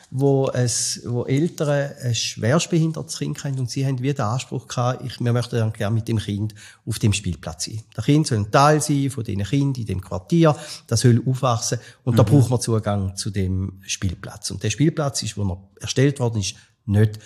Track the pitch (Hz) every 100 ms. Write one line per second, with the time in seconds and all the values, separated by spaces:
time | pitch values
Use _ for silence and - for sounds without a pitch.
0 | - 131 139 135 135 127 123 - - -
1 | 92 120 - 135 170 - 147 143 143 -
2 | 123 113 - - 107 160 - 170 160 160
3 | - - 147 147 143 135 123 135 135 127
4 | 131 139 107 131 - 135 - - 123 127
5 | 127 - 120 120 113 117 110 - 104 113
6 | 113 110 101 101 107 - - - - 107
7 | 110 95 92 78 78 76 - 110 - -
8 | 127 151 156 110 104 143 147 156 147 143
9 | 139 123 110 98 104 143 139 127 107 92
10 | - 92 - 170 160 - - - - 113
11 | 127 117 131 127 127 113 - 117 - -
12 | 127 117 110 143 120 120 - 113 104 101
13 | 95 - 110 101 92 95 95 95 - -
14 | 92 85 - - - 95 107 - 151 156
15 | 143 - 113 - 101 87 - - 117 -
16 | 139 139 120 110 92 - _ _ - 101
17 | 110 104